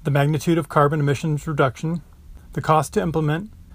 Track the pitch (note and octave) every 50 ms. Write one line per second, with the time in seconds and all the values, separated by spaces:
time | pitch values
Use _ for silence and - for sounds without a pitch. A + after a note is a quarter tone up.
0 | - D#3 C#3 C#3+ C#3+ C#3+ D#3 D3 - F3 E3+ E3 D#3 - - D#3+ D3 D3 D3+ D#3
1 | C#3+ C#3+ C#3+ - - D#3+ D3+ D3 - D#3+ D#3 C#3+ D3 C3 A#2 - - D#3 E3+ E3
2 | - - - - - - - - - - - - - - D#3 D#3 C#3+ - - G#3+
3 | F#3+ E3+ D3+ D#3+ D#3 D3 D3+ E3 G#3 A3 - - - - -